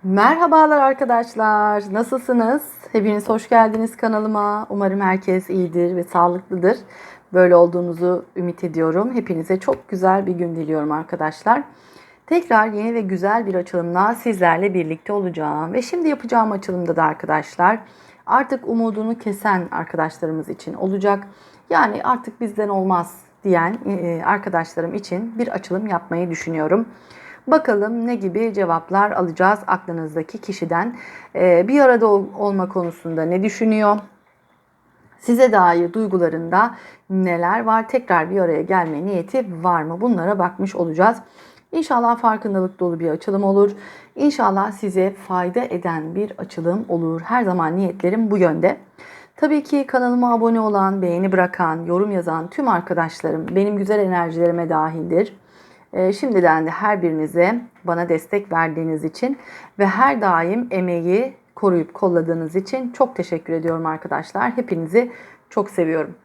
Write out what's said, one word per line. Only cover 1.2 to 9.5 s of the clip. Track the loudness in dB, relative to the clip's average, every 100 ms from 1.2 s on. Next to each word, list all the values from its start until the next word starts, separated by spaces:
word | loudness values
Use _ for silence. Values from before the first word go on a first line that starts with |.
| 0 -2 2 2 2 0 -2
nasılsınız? | -4 -2 -4 0 0 2 0 -4 -20 -4
Hepiniz | 0 0 -2 -2
hoş | -4 4
geldiniz | 4 4 2 -4 -4
kanalıma. | -2 -2 -2 0 0 -2 -4
Umarım | -2 0 0
herkes | 0 0 0 -2 0
iyidir | -2 0 0 0 0
ve |
sağlıklıdır. | -2 2 2 2 -4 0 2 0 -6 -20 -20 -20 _
Böyle | 4 8 8
olduğunuzu | 8 4 -4 -2 0 0 -4 -6
ümit | -6 -4
ediyorum. | -6 0 0 0 0
Hepinize | -2 -4 -6 -2